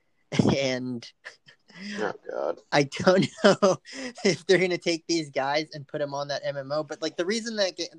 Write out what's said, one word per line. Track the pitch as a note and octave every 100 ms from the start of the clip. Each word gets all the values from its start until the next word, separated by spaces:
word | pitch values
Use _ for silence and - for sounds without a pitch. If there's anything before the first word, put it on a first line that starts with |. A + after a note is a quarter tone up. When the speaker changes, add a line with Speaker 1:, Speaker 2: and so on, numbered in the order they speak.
| _ _ _
Speaker 1:
<laughs> | - - C#3
And | C3+ B2+ B2+ A#2+ - - - - _ _ _ - G#2 G#2
Speaker 2:
Oh, | G#2 - -
God. | - C#2 - -
Speaker 1:
I | D3+ C#3+ -
don't | - F#3+ - -
<laughs> |
know | G3+ A3+ G3 E3+ - C4+ C4 - G3+
if | D#3 -
they're | F3+
gonna | F#3 F3
take | F3+ E3 -
these | E3+ D3
guys | C#3 C3+ D3+ D#3
and | D#3 C#3
put | D3+
'em | C#3+ C#3
on | C#3+
that | C#3
M | D3 C#3
M | C3+
O, | D3+
but, | D3 D#3
like, | D#3 D#3
the | F3
reason | A3+ A3+ G#3+
that | F#3 -
ga-, | F3